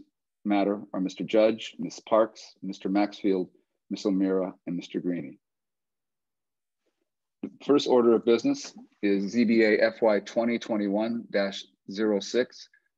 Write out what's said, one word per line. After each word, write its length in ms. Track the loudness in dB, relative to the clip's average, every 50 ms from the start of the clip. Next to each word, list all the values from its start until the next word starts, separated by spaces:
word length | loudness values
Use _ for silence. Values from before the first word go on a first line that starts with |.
| -20 _ _ _ _ _ _ _ -4
matter 360 | -2 0 0 0 0 -2 -4 -8 -10 -6
are 60 | -6
Mister 240 | -6 -6 -6 -8 -6
Judge, 520 | 0 2 4 4 2 2 -2 -8 -14 -12
Miss 220 | -10 -10 -10 -12 -12
Parks, 560 | -4 0 2 2 2 2 -2 -12 -20 -20 -18 _ -12
Mister 260 | -10 -10 -6 -4 -2
Maxfield, 600 | 0 0 0 -2 -4 -2 -2 0 0 0 -2 -6 _ _ _ _ _ _ _ -12
Miss 140 | -8 -4 -2
O'Meara, 480 | -2 0 0 0 0 0 0 -2 -4 -8 _ -10
and 100 | -8 -8
Mister 240 | -8 -8 -8 -8 -6
Greeny. 380 | -4 -4 -4 -6 -8 -12 -16 _ _ _ _ _ _ _ _ _ _ _ _ _ _ _ _ _ _ _ _ _ _ _ _ _ _ _ _ _ _ _ _ _ _ _ _ _ _ _ _ _ -14
The 80 | -14 -12 -4 0
first 220 | 2 2 2 4
order 280 | 2 4 4 6 6 4
of 100 | 4 4
business 480 | 2 2 2 2 0 -2 -4 -6 -14 -18 -20 -20 -20 _ _ -2
is 280 | 0 0 0 0 -2
Z 140 | 0 0 2
B 160 | 4 4 4
A 180 | 4 4 4 4
F 220 | 2 2 2 2
Y 180 | 2 2 2 2
twenty 360 | -2 -4 -4 -2 -2 -2 -2
twenty-one 680 | -4 -4 -4 -4 -2 -2 -2 -2 -2 -2 -2 -4 -6 -6 -4
dash 360 | -2 -2 -2 -2 -4 -10 -14 _ _ _ _ -10
zero 280 | -6 -2 0 0 0 -2
six, 480 | -2 -2 0 0 -2 -2 -6 -20 -20 -20 _ _ _ _ _